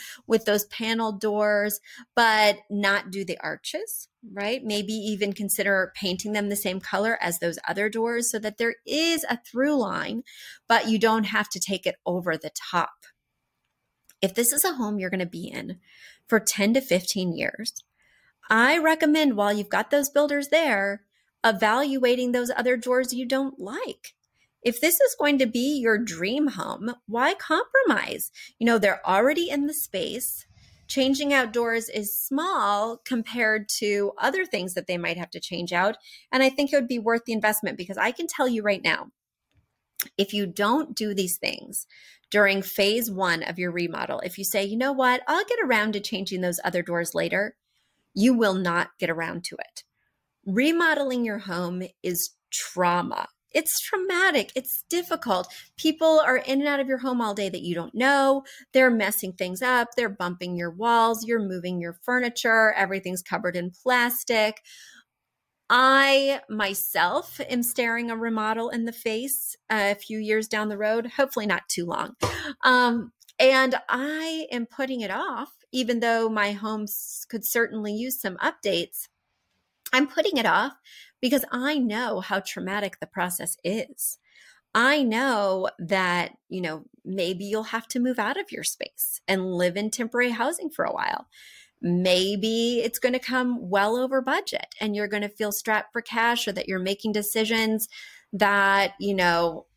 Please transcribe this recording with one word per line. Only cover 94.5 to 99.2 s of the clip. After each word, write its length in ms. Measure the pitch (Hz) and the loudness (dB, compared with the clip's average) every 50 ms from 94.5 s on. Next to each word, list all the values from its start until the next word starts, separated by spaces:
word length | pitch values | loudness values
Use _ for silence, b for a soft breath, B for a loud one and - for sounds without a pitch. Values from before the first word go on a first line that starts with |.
| - - - - - - | -6 -8 -8 -10 -8 -6
and 160 | 214 214 208 | -4 -2 -2
you're 120 | 208 208 202 | -2 -2 -2
gonna 200 | 214 208 208 202 | -2 -4 -4 -4
feel 240 | 208 - 214 208 208 | -4 -4 -4 -2 -4
strapped 400 | - - 226 214 214 - - - | -2 -2 0 0 0 0 -4 -6
for 80 | 233 | -8
cash, 480 | 220 - 226 233 226 233 240 233 - 214 | -8 -4 0 2 2 2 2 0 -2 -4
or 40 | 196 | -4
that 160 | - - - | -4 -4 -4
you're 100 | 190 185 | -4 -2
making 340 | 180 185 202 - - 220 208 | -2 -2 -2 -2 -2 -2 -2
decisions 760 | 208 208 - - 220 220 214 233 226 220 220 220 214 220 - B B B B B B B B B | -2 -2 -2 0 0 0 2 2 2 2 2 0 0 -2 -6 B B B B B B B B B
that, 640 | 185 208 196 202 202 196 196 196 196 196 180 - - | 2 2 4 4 4 4 4 4 4 2 2 -2 -4
you 160 | 196 202 196 | -4 -2 0
know, 520 | 185 | 2